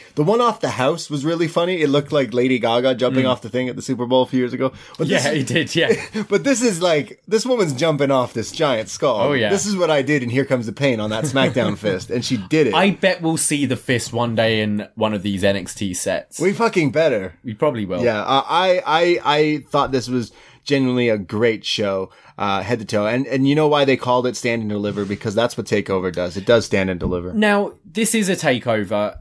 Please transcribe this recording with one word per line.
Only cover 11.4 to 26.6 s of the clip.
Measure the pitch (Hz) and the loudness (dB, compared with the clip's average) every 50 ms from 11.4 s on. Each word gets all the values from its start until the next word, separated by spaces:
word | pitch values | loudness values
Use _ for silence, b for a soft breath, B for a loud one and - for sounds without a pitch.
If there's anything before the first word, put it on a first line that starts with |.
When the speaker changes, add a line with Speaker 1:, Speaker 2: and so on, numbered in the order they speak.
| 131 127 120 131 113 107 104 98 | 0 2 2 0 0 -2 -2 -4
Speaker 2:
<laughs> | |
Speaker 1:
fist, | - 107 95 92 90 - | -2 -2 -2 -2 -4 -4
and | 95 123 117 | -4 -4 -4
she | - 131 110 | -2 -4 -4
did | 95 92 147 160 151 120 | -4 0 2 2 2 4
it. | 123 | 4
Speaker 2:
I | 160 190 202 | 2 2 2
bet | 180 - - 190 180 - | 2 2 0 0 0 0
we'll | 170 165 160 156 | -2 -2 -2 0
see | - - 156 143 143 | 0 0 0 0 0
the | 123 127 | 0 -2
fist | 113 - - 131 113 - - - | -2 -2 -2 -2 -2 -2 -4 -4
one | 117 120 117 113 | -2 -2 0 0
day | 113 113 113 113 110 | 2 2 2 2 2
in | 107 107 104 104 104 - _ | 0 0 -2 -4 -4 -6 _
one | - 107 107 107 | -2 -2 0 0
of | 101 | -2
these | 87 104 98 95 95 | -2 -2 -2 2 2
N | 98 98 98 | 2 2 0
X | 87 87 - | -2 -8 -8
T | - 104 95 92 | -6 -6 -6 -4
sets. | - - 98 92 80 - - - - | -4 -2 -2 -2 -4 -4 -8 -6 -2
Speaker 1:
We | 147 190 202 | 0 0 0
fucking | 151 233 226 - 196 160 139 | 2 0 0 2 2 0 2
better. | 104 151 165 156 127 104 92 90 85 - - | 2 2 2 2 2 0 -2 -6 -10 -12 -12
Speaker 2:
We | 127 110 | -12 -6
probably | - 160 - - 113 104 | -2 0 0 0 -2 -4
will. | 90 92 90 | -4 -2 0
Speaker 1:
Yeah, | 120 117 110 104 | 0 2 0 0
uh, | 98 - 135 139 - - | 0 0 0 0 0 2
I, | 147 170 185 190 180 180 - | 0 2 2 2 2 0 0
I, | - 151 165 175 175 175 - - | 0 2 2 4 4 2 2 2
I | 131 147 151 156 151 151 147 123 - | 2 2 2 2 2 0 -2 -4 -2
thought | - 147 135 127 | 0 0 0 2
this | 131 131 110 120 | 0 -2 -2 -2
was | 127 127 113 - - B B B B B B | -4 -4 -4 -6 -10 B B B B B B
genuinely | - 143 139 135 127 123 123 123 117 | -2 0 0 2 2 2 2 2 2
a | 110 107 | 2 0
great | 95 82 - 104 120 117 113 101 95 | -2 -4 -2 0 2 2 0 0 -4
show, | - - - 107 101 98 95 95 - B B B B B B | -6 -4 -2 -2 -2 -2 -2 -4 -8 B B B B B B
uh, | 101 101 98 95 | -2 -2 -2 -2
head | 92 98 123 113 | -2 -2 -4 -4
to | 107 | -4
toe. | - - 104 104 | -2 -2 0 0
And, | 107 117 127 135 - | 0 0 -2 -2 -2
and | 123 135 135 139 | -2 0 2 2
you | 143 | 2
know | 151 156 147 | 2 2 2
why | 147 147 143 | 4 4 4
they | 135 131 123 | 2 2 2
called | - 127 123 127 123 127 | 2 0 0 2 0 -2
it | 110 - | -4 -4
Stand | - 120 117 117 | -2 -2 -2 -2
and | 113 107 | -2 -4
Deliver? | 104 104 101 104 101 101 101 | -4 -4 -4 -4 -4 -4 -4
Because | 95 101 98 - 117 98 | -4 -4 -6 -6 -4 0
that's | 107 117 123 - - | 0 0 0 0 -4
what | 110 | -6
TakeOver | - 113 104 101 - 98 95 90 92 87 | -2 -2 -2 0 0 -2 -2 -2 -2 -2
does. | 90 90 90 85 98 | -4 -4 -4 -4 -4
It | 92 | 2
does | - 117 117 | 4 4 4